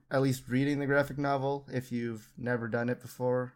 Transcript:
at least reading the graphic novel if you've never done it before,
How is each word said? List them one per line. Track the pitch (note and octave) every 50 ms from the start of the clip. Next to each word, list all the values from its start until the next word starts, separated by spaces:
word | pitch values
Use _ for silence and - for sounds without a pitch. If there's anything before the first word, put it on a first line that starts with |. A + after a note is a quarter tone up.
| - _
at | - C3+
least | C3+ C3+ B2+ C3 - -
reading | B2 C3 C#3 C#3+ D3 C#3+
the | C#3+
graphic | C3+ C#3 C#3+ C#3+ C3+ C3 C#3+
novel | C#3+ C#3+ C#3 C3+ C3 C#3 C#3+ C#3+ C3+ -
if | - B2+ B2 -
you've | A#2+ A#2+ A#2 A#2 A2+ G#2+ G#2+ - _ -
never | B2 A#2+ B2 A#2 A#2 A2+
done | A2 A#2+ A#2+ A#2+
it | B2 -
before, | - A#2+ - - B2 B2 B2 B2+ B2 B2 -